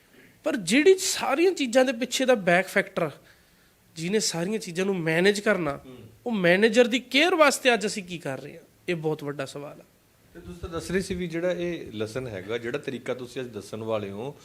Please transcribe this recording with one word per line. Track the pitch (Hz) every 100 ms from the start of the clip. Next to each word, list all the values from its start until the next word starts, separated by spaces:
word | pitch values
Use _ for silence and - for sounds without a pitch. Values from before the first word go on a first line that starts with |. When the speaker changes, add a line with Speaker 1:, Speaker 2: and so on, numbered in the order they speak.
| _ _ _ _
Speaker 1:
ਪਰ | - 269
ਜਿਹੜੀ | 165 247 302 381
ਸਾਰੀਆਂ | - - - 277 359
ਚੀਜ਼ਾਂ | 349 269 240
ਦੇ | 262
ਪਿੱਛੇ | 240 254 -
ਦਾ | 262
ਬੈਕ | 247 180 175 185
ਫੈਕਟਰ, | 208 190 - 160 - _ _ _ _ _ _ _ 160
ਜਿਹਨੇ | 165 214
ਸਾਰੀਆਂ | 202 165 175 220
ਚੀਜ਼ਾਂ | - 170 190
ਨੂੰ | 190
ਮੈਨੇਜ | 160 160 190 208
ਕਰਨਾ, | 208 196 156 143
Speaker 2:
ਹੂੰ। | - 123 - - 247
Speaker 1:
ਉਹ |
ਮੈਨੇਜਰ | 220 170 185 226 214 240
ਦੀ | 240
ਕੇਅਰ | - 269 330
ਵਾਸਤੇ | 359 294 - 262
ਅੱਜ | 233 202
ਅਸੀਂ | 214
ਕੀ | 175 175
ਕਰ | 147 131
ਰਹੇ | 143
ਹਾਂ, | 165 - _ -
ਇਹ |
ਬਹੁਤ | 170 156 151
ਵੱਡਾ | 143 143 135
ਸਵਾਲ | 147 143 151
ਆ। | - _ _ _ _
Speaker 2:
ਤੇ | 170
ਤੁਸੀਂ | 175 175
ਤਾਂ | 190
ਦੱਸ | 165 165
ਰਹੇ | 180
ਸੀ | 185
ਵੀ | 185 180
ਜਿਹੜਾ | 160 180
ਇਹ | 175 175 170 -
ਲਸਣ | 107 107 131 127
ਹੈਗਾ, | 98 92 120
ਜਿਹੜਾ | 117 123
ਤਰੀਕਾ | - 117 127
ਤੁਸੀਂ | 123 123 135
ਅੱਜ | 123
ਦੱਸਣ | 104 - 107
ਵਾਲੇ | 110 110 101
ਹੋ, | 98 127 143